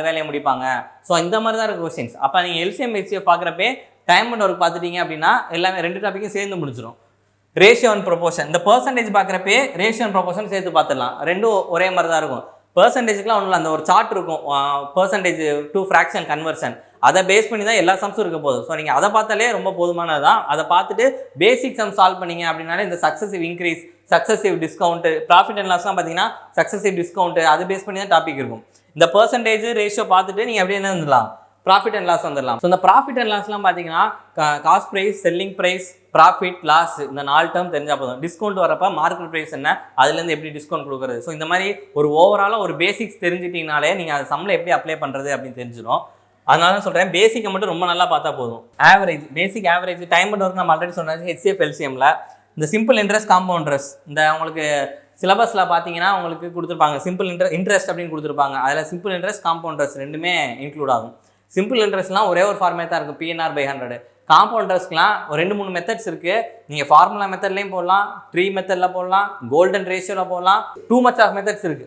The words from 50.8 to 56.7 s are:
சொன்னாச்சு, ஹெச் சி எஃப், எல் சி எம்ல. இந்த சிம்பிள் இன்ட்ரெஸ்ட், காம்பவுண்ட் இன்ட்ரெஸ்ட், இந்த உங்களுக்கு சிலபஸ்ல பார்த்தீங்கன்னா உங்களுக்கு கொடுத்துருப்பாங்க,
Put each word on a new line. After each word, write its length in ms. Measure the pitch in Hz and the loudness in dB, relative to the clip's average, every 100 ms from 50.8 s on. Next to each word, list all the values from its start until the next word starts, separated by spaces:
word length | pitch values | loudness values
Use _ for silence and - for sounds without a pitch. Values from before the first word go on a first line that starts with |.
| 180 170 | 0 -6
சொன்னாச்சு, 260 | 156 165 175 | -6 -6 -6
ஹெச் 120 | 156 | -2
சி 60 | 196 | -2
எஃப், 100 | 190 151 | 0 -2
எல் 100 | 147 | -2
சி 80 | 143 | -8
எம்ல. 180 | 131 139 160 - - _ - | 2 2 2 -6 -20 _ -6
இந்த 100 | 151 | -2
சிம்பிள் 260 | 214 226 226 | 0 2 2
இன்ட்ரெஸ்ட், 260 | 202 208 202 | 4 0 4
காம்பவுண்ட் 300 | 180 185 170 | 2 4 -2
இன்ட்ரெஸ்ட், 300 | 151 139 - - 156 | 0 -2 -4 -14 -8
இந்த 120 | 147 156 160 | 0 2 2
உங்களுக்கு 300 | 160 160 151 147 135 - _ _ | -4 -4 -2 -2 -2 -8 _ _
சிலபஸ்ல 400 | 185 233 226 202 175 | 2 2 2 2 2
பார்த்தீங்கன்னா 380 | 170 170 170 185 190 | 0 -2 -2 0 0
உங்களுக்கு 300 | 170 160 170 175 | -4 -8 -10 -8
கொடுத்துருப்பாங்க, 440 | 170 | -8